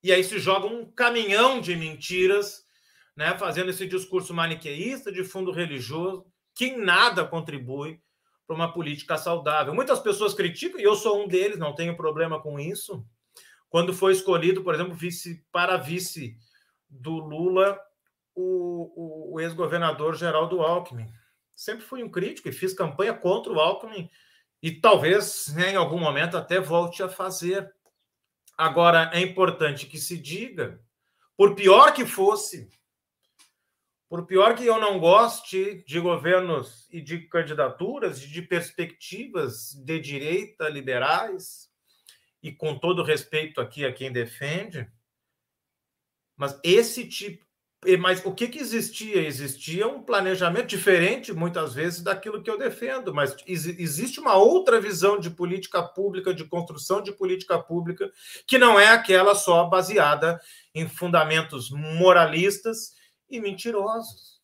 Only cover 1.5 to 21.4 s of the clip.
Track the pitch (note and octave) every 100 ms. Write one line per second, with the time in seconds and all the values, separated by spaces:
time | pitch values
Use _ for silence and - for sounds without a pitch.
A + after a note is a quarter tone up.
1.5 | C4 E3+ E3+ D#3+ D#3 - F3+ F#3 G3+ G3+
2.5 | - _ _ _ _ _ - D#3 F#3 F#3+
3.5 | D#3 F#3 F#3 F#3+ F#3 F#3 F#3 F3 E3+ E3
4.5 | D#3+ D#3 C#3+ G#3 C4+ G#3+ F#3 F3+ F#3+ F#3
5.5 | E3+ F3 C#3+ A2 D#3 F3+ F#3+ - _ _
6.5 | - B3+ C4 G3 F3 A#3 F#3 D3+ E3 D#3
7.5 | C#3+ B2+ C#3 D3 D#3+ _ _ _ _ _
8.5 | D#3+ E3 E3+ D3+ C#3+ - D#3 E3+ E3+ D3
9.5 | D3+ C#3+ E3+ C4+ C4 A3 G3 G#3 G3 F3
10.5 | E3+ E4+ F#4 G3+ G#3 A3+ G3+ G3+ F3+ G3+
11.5 | G#3 D#3 C#3+ E3+ E3+ D#3+ D3+ E3 D#3 D#3
12.5 | C#3+ D3+ G3+ - G3 A2+ _ _ - -
13.5 | _ _ E3 F3 F3 F#3+ F#3+ - F3 E3
14.5 | F#3+ F3+ D#3 F#3 E3+ F3 F3 F3 E3 _
15.5 | F3 F3+ F#3 B2+ E3+ F3+ - B2 A2+ _
16.5 | _ _ _ _ C3+ C3 E3 D#3 D3+ F3+
17.5 | F#3 G3 G3 - _ _ _ _ - F#3
18.5 | F#3 F3 F3 E3 - E3 D#3 D3+ D#3+ E3
19.5 | E3 E3 E3+ E3 C#3 D3+ D#3+ E3+ D#3 E3
20.5 | F#3 D#3+ F3 F3 A#2+ A2+ - _ _